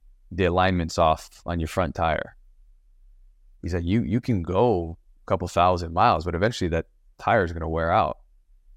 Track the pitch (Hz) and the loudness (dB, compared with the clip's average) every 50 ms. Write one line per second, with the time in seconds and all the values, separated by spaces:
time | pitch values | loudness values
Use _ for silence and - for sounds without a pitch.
0 | _ - - _ _ - 92 85 95 85 85 90 90 95 92 90 82 82 - - | _ -20 -20 _ _ -12 -2 0 0 2 4 2 2 2 2 0 -2 -2 0 2
1 | 85 80 78 - - - - - _ - 85 85 80 76 - 95 90 76 - - | 4 4 4 2 -2 -12 -20 -14 _ -6 -4 -4 -4 -4 -2 -2 -2 -2 -2 -2
2 | 85 80 78 - - - - - - - _ _ - - - _ _ _ _ _ | -2 0 0 -2 -4 -8 -14 -20 -20 -20 _ _ -20 -20 -20 _ _ _ _ _
3 | - - - - - - _ _ _ - - - - 82 87 87 85 85 98 120 | -20 -20 -20 -20 -20 -20 _ _ _ -20 -20 -12 -8 -4 -4 -2 0 0 0 0
4 | 65 69 98 127 - - 117 92 82 78 80 95 120 123 104 87 85 80 85 - | 0 0 -2 -2 0 0 -2 -2 -2 0 0 2 2 2 2 0 -2 -6 -10 -14
5 | _ _ - _ _ - 101 90 90 85 - 87 87 92 92 90 90 82 82 87 | _ _ -20 _ _ -4 -2 -2 -2 -2 0 2 4 4 4 0 -2 -4 0 2
6 | 107 120 104 80 80 87 85 82 98 117 123 - 95 85 80 82 - - _ _ | 2 2 2 2 0 -2 -2 0 0 0 0 -2 -2 -2 -2 -2 -4 -6 _ _
7 | _ - _ _ - 92 110 113 92 82 85 82 82 80 80 82 82 82 90 107 | _ -20 _ _ -2 0 2 2 2 0 -2 -6 -6 -4 -4 -2 0 0 2 2
8 | 87 73 - - - _ _ _ _ _ - _ _ - - | 0 0 -4 -8 -14 _ _ _ _ _ -20 _ _ -20 -20